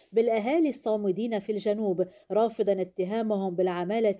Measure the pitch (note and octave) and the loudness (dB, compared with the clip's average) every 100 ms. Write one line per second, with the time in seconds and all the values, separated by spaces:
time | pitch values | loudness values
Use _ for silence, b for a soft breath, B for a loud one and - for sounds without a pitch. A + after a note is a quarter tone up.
0 | B A3 A#3 A3+ A3 D#4+ D4+ - A3+ G#3+ | B 0 2 2 0 2 2 0 -2 0
1 | G3+ F3+ A#3 G#3+ G3 G#3 G#3 G#3 G#3 F3 | 0 0 -2 -4 -4 -4 -2 0 0 0
2 | F3+ B B G3+ A3+ A3 G3+ F#3+ F#3 - | -2 B B 0 0 0 0 0 -2 -4
3 | F3+ A3 A3 G3+ F#3+ E3+ E3+ F3 F3 A3+ | -4 -2 0 0 -2 0 0 0 -2 0
4 | A3 G3 | 0 0